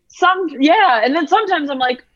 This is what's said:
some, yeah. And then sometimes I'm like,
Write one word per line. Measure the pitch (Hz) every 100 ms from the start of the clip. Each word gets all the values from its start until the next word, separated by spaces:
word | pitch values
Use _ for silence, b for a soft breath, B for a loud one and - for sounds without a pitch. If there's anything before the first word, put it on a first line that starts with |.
| _
some, | - 359 381 339 262
yeah. | 294 403 370 233
And | 240 311
then | 294
sometimes | 403 403 339 285
I'm | 269
like, | 254 247 _